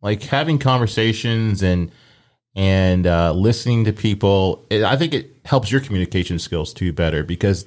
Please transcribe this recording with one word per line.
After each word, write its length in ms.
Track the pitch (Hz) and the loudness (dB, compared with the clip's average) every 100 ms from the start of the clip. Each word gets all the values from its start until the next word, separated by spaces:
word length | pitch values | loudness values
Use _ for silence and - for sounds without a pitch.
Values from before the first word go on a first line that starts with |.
like, 220 | 101 104 | -4 -4
having 360 | - 139 156 151 | -2 -2 0 0
conversations 1040 | 135 127 117 - 113 110 120 113 110 95 | 2 2 0 0 0 0 -2 0 0 0
and, 260 | 95 90 85 - _ _ _ _ _ 98 | 0 0 -2 -8 _ _ _ _ _ -2
and, 520 | 95 95 92 90 90 | 2 4 4 2 2
uh, 240 | 85 85 | 2 2
listening 540 | 82 107 117 123 117 110 | 2 2 0 0 0 0
to 80 | |
people. 720 | 107 110 101 101 98 95 - - | 0 -2 0 2 2 2 -2 -2
It, 140 | 104 | 0
I 140 | 107 135 | 2 0
think 160 | 165 | 0
it 240 | 135 - _ - | -2 -6 _ -2
helps 260 | 139 104 | -2 2
your 80 | 131 | -2
communication 580 | 135 98 90 92 90 85 | 0 -2 -2 -2 -2 -4
skills 360 | - 85 78 | -4 -4 -6
too 180 | - 92 | -4 -4
better, 320 | 76 82 78 | 0 0 -2
because 400 | 76 92 101 90 | -4 -2 0 0